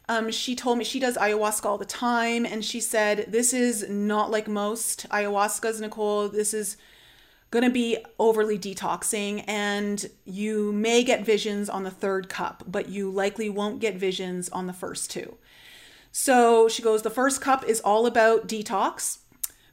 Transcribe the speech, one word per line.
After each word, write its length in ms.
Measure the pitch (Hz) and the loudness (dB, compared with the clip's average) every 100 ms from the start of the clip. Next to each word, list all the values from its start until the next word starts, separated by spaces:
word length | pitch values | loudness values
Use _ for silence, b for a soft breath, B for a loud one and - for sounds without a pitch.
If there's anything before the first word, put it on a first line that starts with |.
| - | -4
Um, 220 | 226 220 | -2 -2
she 240 | 226 - | -4 -4
told 240 | 247 254 240 | -2 0 0
me 60 | |
she 160 | 214 262 | 0 -2
does 160 | 254 247 | -2 2
ayahuasca 500 | 208 214 214 214 196 | 2 2 0 0 -2
all 120 | 202 | -2
the 60 | |
time, 600 | 196 - 240 240 233 233 233 | -4 -2 0 2 2 0 0
and 180 | 214 | -4
she 140 | 208 240 | -4 -4
said, 480 | 226 220 208 208 202 | -2 2 2 0 0
"This 200 | 220 240 | 0 2
is 360 | 254 240 214 208 | 2 2 0 -4
not 420 | 202 208 214 214 | -2 0 2 2
like 160 | 214 214 | 0 -2
most 640 | 208 208 226 - - - | -2 -2 -2 -4 -6 -4
ayahuascas, 720 | 208 208 202 208 214 226 220 | -2 0 0 0 0 -4 -4
Nicole. 480 | 214 220 208 208 202 | -8 -4 -2 0 -2
This 260 | 208 208 | -2 -2
is 220 | 214 208 - b b b b b b _ | -2 -6 -10 b b b b b b _
gonna 180 | 233 247 | 2 2
be 300 | 247 233 226 - - | 2 0 -2 -6 2
overly 400 | 226 214 214 208 | 4 4 2 -2
detoxing, 840 | 196 185 180 170 - 214 202 208 - | -6 -6 -4 -4 -2 -2 -4 -6 -4
and 600 | 208 208 202 208 202 202 - | -4 -2 -2 -2 -4 -8 -14
you 480 | - 190 214 214 208 | -14 -6 -4 -2 -2
may 300 | 208 226 240 | 0 4 4
get 220 | 247 233 | 4 2
visions 440 | 208 208 214 202 202 | 2 2 2 -4 -4
on 140 | 190 | -6
the 80 | 190 | -6
third 380 | 190 196 190 180 | -4 -2 -2 -4
cup, 340 | - 185 - - | -6 -6 -8 -8
but 200 | 196 - | -6 -4
you 220 | 196 196 | -6 -4
likely 380 | 190 196 208 214 | -2 -2 -2 -4
won't 320 | 196 208 208 | -2 -4 -2
get 160 | 220 185 | -2 -2
visions 520 | 190 185 185 180 175 | -2 -2 -4 -6 -6
on 180 | 180 185 | -6 -8
the 40 | |
first 380 | 180 - - - | -8 -10 -8 -8
two." 280 | - - - b b b b b b b | -8 -10 -14 b b b b b b b
So 560 | - - 247 233 226 226 | -2 4 6 8 8 6
she 140 | 220 | 4
goes, 200 | 226 220 | 2 2
"The 80 | 220 | 0
first 300 | 240 269 269 | 0 2 2
cup 240 | 277 269 | 2 2
is 160 | - 220 | 2 0
all 260 | 202 214 240 | 2 4 4
about 400 | 233 220 220 185 | 6 6 6 2
detox. 720 | 220 214 202 269 - - - _ _ B B B | -6 -4 -2 -2 -2 -6 -8 _ _ B B B